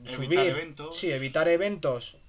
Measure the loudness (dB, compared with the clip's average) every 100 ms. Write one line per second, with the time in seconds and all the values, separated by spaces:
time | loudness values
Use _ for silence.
0 | -10 -6 2 4 4 2 -6 -10 -12 -6
1 | -2 -2 0 2 4 4 2 0 -2 -2
2 | -6 -18